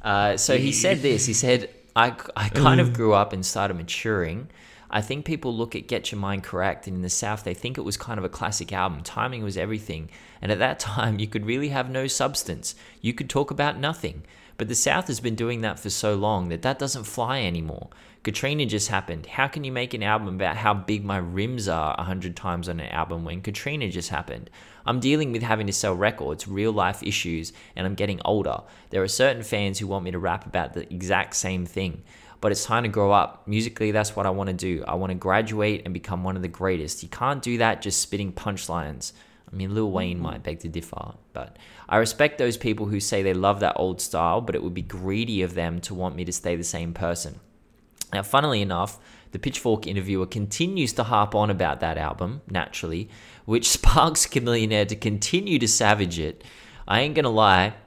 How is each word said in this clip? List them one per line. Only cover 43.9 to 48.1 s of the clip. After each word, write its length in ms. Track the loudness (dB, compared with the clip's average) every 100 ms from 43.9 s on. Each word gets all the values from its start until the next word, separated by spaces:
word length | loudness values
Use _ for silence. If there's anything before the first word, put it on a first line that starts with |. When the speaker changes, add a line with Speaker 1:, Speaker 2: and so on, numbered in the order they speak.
| -2
Speaker 1:
style, 420 | -2 2 2 2
but 120 | 0 -4
it 60 |
would 140 | -4 -6
be 80 |
greedy 580 | -8 -6 -2 -2 0 0
of 140 | 0 0
them 240 | -2 -2
to 140 | -6 -4
want 200 | -4 -4
me 80 | -6
to 60 |
stay 240 | -4 -2 -2
the 80 |
same 300 | -2 -4 -6
person. 460 | -2 -2 -2 -6 -12 _ _ _ _ _ _ -6